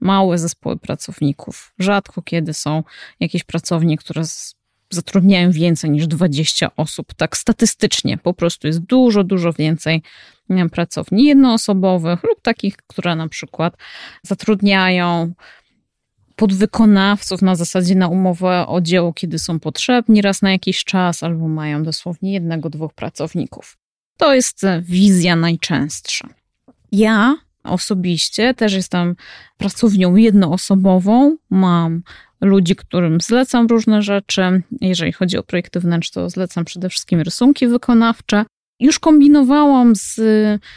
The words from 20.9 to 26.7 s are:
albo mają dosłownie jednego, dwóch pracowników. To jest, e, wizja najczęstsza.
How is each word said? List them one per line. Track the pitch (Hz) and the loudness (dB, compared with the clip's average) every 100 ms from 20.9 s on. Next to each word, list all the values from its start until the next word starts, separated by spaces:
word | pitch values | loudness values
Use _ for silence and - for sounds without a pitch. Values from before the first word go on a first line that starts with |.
| 185 180 170 | -2 -2 -2
albo | 170 165 165 | -6 -4 -4
mają | 156 151 147 | -4 -4 -4
dosłownie | 160 156 180 170 190 | -6 -8 -10 -8 -6
jednego, | 196 165 165 151 | -4 -4 -6 -8
dwóch | 151 156 | -10 -12
pracowników. | - - - 160 170 - - - _ _ _ _ - | -10 -12 -10 -8 -8 -8 -12 -20 _ _ _ _ -2
To | 311 | 2
jest, | 262 240 - | 2 0 -2
e, | 190 170 | -2 -2
wizja | 175 180 202 185 175 165 | -2 2 4 4 2 2
najczęstsza. | 165 165 - - 147 - - - - _ _ _ _ | 0 -2 -2 -4 -4 -8 -10 -12 -12 _ _ _ _